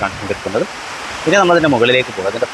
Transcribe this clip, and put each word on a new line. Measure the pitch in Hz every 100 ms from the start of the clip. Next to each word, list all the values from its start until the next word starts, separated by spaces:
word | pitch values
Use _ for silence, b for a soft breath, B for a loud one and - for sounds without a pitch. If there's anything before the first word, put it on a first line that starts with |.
കാണിച്ചുകൊണ്ടിരിക്കുന്നത്. | 98 - 98 101 95 107 - - - - - - 160
ഇനി | 196
നമ്മളതിൻ്റെ | 180 175 156
മുകളിലേക്ക് | 123 120 127 123
പോകും. | 104 95
അതിൻ്റെ | 113 120